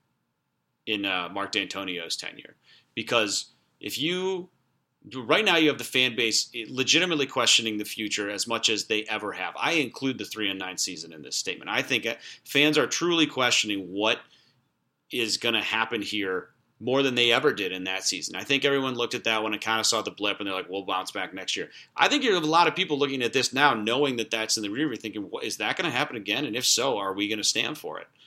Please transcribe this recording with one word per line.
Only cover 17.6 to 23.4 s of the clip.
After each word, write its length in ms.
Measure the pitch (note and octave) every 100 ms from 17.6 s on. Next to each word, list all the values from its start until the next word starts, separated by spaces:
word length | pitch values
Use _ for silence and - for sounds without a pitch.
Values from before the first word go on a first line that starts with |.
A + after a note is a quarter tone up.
| F#2+
in 140 | F#2 F#2
that 180 | F#2+
season. 320 | - F#2 - F2+
I 80 |
think 220 | F#2+ C#3 C#3+
everyone 300 | C#3 C3 A#2+
looked 180 | A#2
at 100 | A#2+ A2+
that 180 | A2
one 100 | G#2+
and 80 | G#2
kinda 220 | A2 A2+
saw 180 | A2 A2+
the 100 | G#2
blip, 280 | G2 G#2 G2
and 80 | G2+
they're 60 | F#2+
like, 140 | F2+
"We'll 140 | F#2+
bounce 260 | F#2+ F#2 F2+
back 220 | G2+ F2+
next 220 | F#2+ F#2 G2
year." 140 | D#2+ - - -
I 120 | G3
think 140 | C#4+
you 100 | A#3+
have 100 | F#3
a 40 | D#3
lot 200 | E3 E3
of 80 | D#3+
people 220 | F#3 C#3
looking 240 | C#3 C3+
at 100 | A#2
this 220 | C3